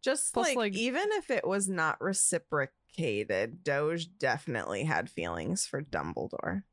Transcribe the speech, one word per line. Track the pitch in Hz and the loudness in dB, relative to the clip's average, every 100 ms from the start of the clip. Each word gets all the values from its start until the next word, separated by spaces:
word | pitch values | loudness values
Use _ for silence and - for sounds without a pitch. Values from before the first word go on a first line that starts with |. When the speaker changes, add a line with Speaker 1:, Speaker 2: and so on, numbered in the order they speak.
Speaker 1:
Just | - 285 - | 2 0 0
Speaker 2:
Plus, | - 349 | 2 2
Speaker 1:
like, | 254 | 4
Speaker 2:
like | 214 | 2
Speaker 1:
even | 196 233 262 415 | 2 0 2 0
if | 427 - | 0 0
it | 247 - | 0 2
was | 196 190 | 0 0
not | 185 160 - | 2 0 2
reciprocated, | 180 190 - 170 - 151 135 _ _ - 160 104 104 95 113 120 | 0 2 2 2 0 0 0 _ _ -2 0 0 0 0 0 -2
Doge | - 143 151 170 165 - | -2 0 2 -2 -6 -2
definitely | 135 123 - 120 - 98 151 | 0 0 -2 -4 -2 -2 0
had | 117 - | 0 -2
feelings | - 85 - 82 185 - | -4 -4 -4 -2 -2 -2
for | 139 | -4
Dumbledore. | 147 - 76 - - - - 190 196 | -4 -4 -4 -6 -6 -6 -4 -6 -8